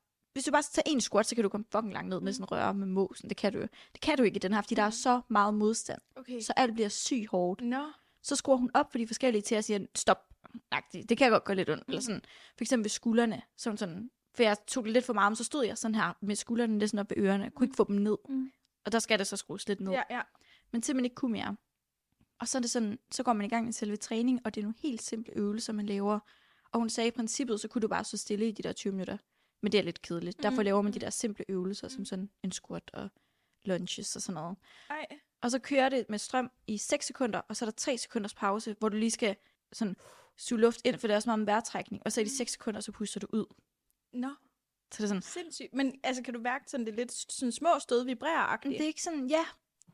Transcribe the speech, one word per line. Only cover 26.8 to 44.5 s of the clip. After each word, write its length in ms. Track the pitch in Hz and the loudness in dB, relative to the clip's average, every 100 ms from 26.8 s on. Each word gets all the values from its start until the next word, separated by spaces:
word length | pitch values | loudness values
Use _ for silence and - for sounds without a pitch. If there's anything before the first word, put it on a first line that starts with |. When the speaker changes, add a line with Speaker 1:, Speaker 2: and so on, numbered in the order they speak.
Speaker 1:
hun 100 | 226 | 0
sagde, 180 | 233 233 | 2 0
i 20 | |
princippet, 500 | 240 220 - 247 208 | 0 -2 -2 -2 -2
så 80 | 220 | -2
kunne 140 | 233 | 0
du 60 | 208 | 2
bare 160 | 175 | 0
stå 120 | - 202 | -2 -6
stille 320 | - 208 226 | -4 0 0
i 40 | |
de 100 | 208 | -2
der 100 | - | -6
tyve 200 | - 196 | -4 -4
minutter. 260 | 190 180 202 _ _ _ _ | -2 -4 -8 _ _ _ _
Men 120 | 202 | 2
det 60 | 208 | 4
er 40 | |
lidt 200 | 170 - | 2 -4
kedeligt. 400 | - 170 175 - | -6 -6 -6 -2
Derfor 180 | 208 254 | 0 2
Speaker 2:
Mm, 20 | |
Speaker 1:
laver 180 | 202 202 | 4 4
man 100 | 208 | 2
de 40 | 202 | -2
Speaker 2:
mm. 40 | |
Speaker 1:
der 100 | - | -4
simple 340 | - 226 202 - | -4 -4 -4 -4
øvelser, 400 | 190 185 202 - | -4 -2 -6 -10
som 100 | 262 | -10
Speaker 2:
Mm. 40 | |
Speaker 1:
sådan 260 | 196 190 196 _ | -8 -6 -8 _
en 100 | 185 | -8
squat 380 | - - 170 - | -8 -10 -12 -10
og 160 | - 196 _ _ _ _ _ | -10 -12 _ _ _ _ _
lunges 520 | 196 175 175 - 202 - | -4 -2 -4 -8 -8 -8
og 60 | |
sådan 120 | - 160 | -8 -8
noget. 140 | 170 196 _ - - | -8 -10 _ -18 -10
Speaker 2:
Ej. 160 | 302 - 294 _ - | -10 -10 -16 _ -6
Speaker 1:
Og 100 | 247 | -2
så 80 | 254 | -2
kører 300 | - 277 262 | 0 4 4
det 180 | 262 208 | 2 -2
med 100 | 208 | -4
strøm 320 | - 254 247 _ - | -2 -2 -4 _ -6
i 120 | 208 | -6
seks 280 | - 294 - | 0 -2 -2
sekunder, 340 | - 240 190 - | -2 -2 -2 -4
og 80 | 214 | -4
så 80 | |
er 60 | 220 | -4
der 60 | - | -2
tre 220 | 302 240 | -2 -2
sekunders 360 | - 233 202 | -2 -4 -6
pause, 420 | - 202 208 226 202 | -2 0 0 -4 -2
hvor 100 | 214 | 0
du 80 | 214 | 2
lige 140 | 226 | 0
skal 260 | - 214 196 _ _ _ | 2 0 -2 _ _ _
sådan 240 | - 208 185 - - - - | -4 -4 -4 -12 -20 -20 -12
suge 240 | - 226 | -4 4
luft 200 | 233 - | 4 4
ind, 140 | 254 233 | 0 2
for 80 | 220 | 2
det 60 | |
er 40 | 208 | 2
også 120 | 240 | 2
meget 100 | 214 | 0
med 80 | 208 | 2
vejrtrækning. 560 | 214 - 190 - - | 0 0 -6 -8 -6
Og 80 | 214 | -4
så 80 | 233 | -2
i 40 | |
de 40 | 214 | -2
Speaker 2:
Mm. 40 | 269 | -2
Speaker 1:
seks 160 | 233 | -4
sekunder, 280 | - 226 214 | -6 -6 -6
så 120 | 214 | -8
puster 280 | - 214 202 | -8 -6 -6
du 60 | - | -4
ud. 120 | 220 - _ _ _ _ _ _ | -4 -4 _ _ _ _ _ _
Speaker 2:
Nå. 160 | 247 262 285 _ | -8 -8 -10 _